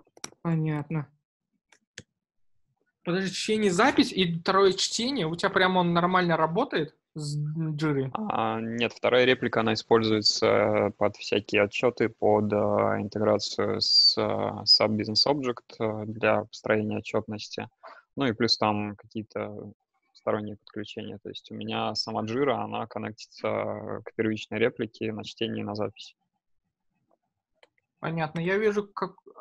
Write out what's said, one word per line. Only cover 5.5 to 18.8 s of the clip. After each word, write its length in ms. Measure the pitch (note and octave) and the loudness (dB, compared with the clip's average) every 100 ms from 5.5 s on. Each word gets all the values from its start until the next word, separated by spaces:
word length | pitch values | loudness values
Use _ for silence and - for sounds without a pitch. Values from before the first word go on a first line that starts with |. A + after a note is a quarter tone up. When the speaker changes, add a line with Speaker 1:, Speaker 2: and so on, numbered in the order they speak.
| G3 F#3 F#3 | 2 4 4
Speaker 1:
он 160 | F3 | 4
нормально 420 | E3+ F3 F#3 F3 D#3+ | 2 2 2 2 2
работает 580 | D#3+ F3+ C#4+ G#3+ D3 - _ | 2 0 0 0 -2 -6 _
с 220 | D#3+ D3 D3 D3+ D#3 D#3+ D3+ | -10 -6 -4 -4 -4 -4 -2
Jira? 340 | D#3 C#3 C3+ | 0 0 -2
Speaker 2:
А, 460 | G#3+ G#3+ - A2+ A2+ | -4 -4 -2 -2 -2
нет, 320 | A2+ A#2 A2+ | -4 -2 -2
вторая 320 | - A#2 B2 | 0 2 4
реплика, 360 | B2 B2+ A#2+ A#2 | 6 4 2 0
она 120 | A2 | 2
используется 1200 | A2 - A2+ A2 G#2+ G#2 - G#2+ G#2+ G#2+ G#2+ G#2 - | 0 4 4 4 2 2 2 4 4 4 2 0 2
под 200 | G#2 - | -2 -2
всякие 460 | - G#2+ - G#2+ | -2 -2 0 2
отчёты, 460 | G#2 - B2 - A2+ | 2 2 0 2 0
под, 440 | - G2+ G#2+ G#2 | 0 2 4 4
э, 40 | G#2 G#2 G#2 G#2 G#2 | 0 2 2 2 0
интеграцию 800 | G#2 G#2 G#2+ G#2 - - G#2 G2+ | -4 0 2 2 0 -4 -2 -2
с, 360 | - - - - | 2 4 4 4
э, 480 | G#2+ G#2 G2+ G#2 | 0 -2 -4 -2
сап 260 | G#2 - G#2+ | 4 4 4
Business 340 | G#2+ G#2 A2 C3 | 2 0 0 2
Object, 480 | D3 B2+ A#2 - - | 2 -2 -6 -8 -4
э, 240 | A2 G#2+ G#2+ | -4 -2 -6
для 380 | A2 A2 G#2+ | 0 2 2
построения 540 | G#2+ - A#2+ A2 G#2+ G#2+ | 0 -4 0 0 0 -4
отчётности. 680 | - A2 G#2 G#2+ - - A#2 _ - - _ - | -4 -4 -4 -8 -10 -10 -12 _ -20 -20 _ -4
Ну 100 | C3+ | -2
и 60 | |
плюс 260 | G#2+ A#2 - | 0 0 2
там 360 | G#2+ G#2 | 0 0